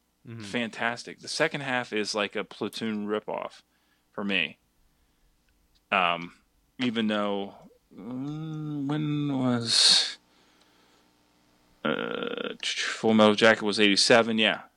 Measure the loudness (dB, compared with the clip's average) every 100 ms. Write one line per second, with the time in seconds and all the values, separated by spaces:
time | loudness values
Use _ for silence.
0 | _ _ -18 -16 -8 -6 -6 -4 -6 -6
1 | -12 -16 -10 -2 -2 -2 -4 -4 -2 -4
2 | -2 -2 -4 -4 -8 -8 -8 -6 -6 -4
3 | -4 -4 -4 -8 -8 -14 _ _ _ _
4 | _ -8 -2 -2 -2 -6 _ _ _ _
5 | _ _ _ _ _ _ _ _ _ 2
6 | 2 0 -6 -14 _ _ _ -4 -2 0
7 | -2 0 -2 -4 -6 -12 -20 _ _ -18
8 | -14 -10 -10 -10 -10 -10 -8 -6 -4 -2
9 | -2 -2 -2 0 0 0 0 2 6 4
10 | 2 -8 _ _ _ _ _ _ _ _
11 | _ _ _ _ _ _ _ _ -4 -4
12 | -4 -6 -8 -8 -10 -8 -8 -6 -6 -2
13 | 2 6 6 8 6 6 2 4 4 4
14 | 6 6 6 2 2 0 -8